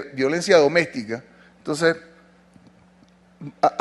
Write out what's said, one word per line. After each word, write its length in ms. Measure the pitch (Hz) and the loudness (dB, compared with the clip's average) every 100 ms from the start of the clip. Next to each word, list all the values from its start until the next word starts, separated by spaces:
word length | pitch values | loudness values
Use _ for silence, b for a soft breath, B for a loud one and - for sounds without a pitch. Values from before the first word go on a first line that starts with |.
| - | -2
violencia 440 | 131 131 165 175 180 | -4 -2 -2 4 4
doméstica. 640 | 143 170 160 131 107 117 - b b b | 6 2 -2 -6 -10 -10 -12 b b b
Entonces, 380 | - 151 165 165 - - _ _ _ _ _ _ _ _ _ _ _ _ 147 - | -8 -2 0 -2 -8 -20 _ _ _ _ _ _ _ _ _ _ _ _ -18 -2
a-, 140 | 151 - | -2 4